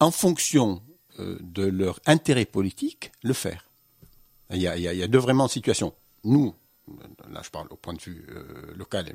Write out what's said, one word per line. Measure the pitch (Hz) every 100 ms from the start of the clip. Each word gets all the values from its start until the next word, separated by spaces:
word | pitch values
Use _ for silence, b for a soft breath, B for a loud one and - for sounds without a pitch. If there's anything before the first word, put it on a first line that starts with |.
en | 160
fonction, | - 185 165 - 147 110 92 123 - _ -
euh, | 92 90
de | 87 90
leur | 98 95 92 87 -
intérêt | 156 - 123 104
politique, | 98 95 - 294 - - _
le | 113
faire. | 127 - 85 - _ _ _ - _ _ _ -
Il | 90
y | 90
a, | 85
il |
y | 87
a, |
il | 90
y |
a | 90
deux | 127
vraiment | 123 131 131
situations. | 123 120 - 80 - _ _
Nous, | 107 139 120 - _ _ - 98 - - -
là | -
je | -
parle | 78 76
au | 82
point | -
de | 85
vue, | - 82 -
euh, | - - - 78 85
local, | 92 101 82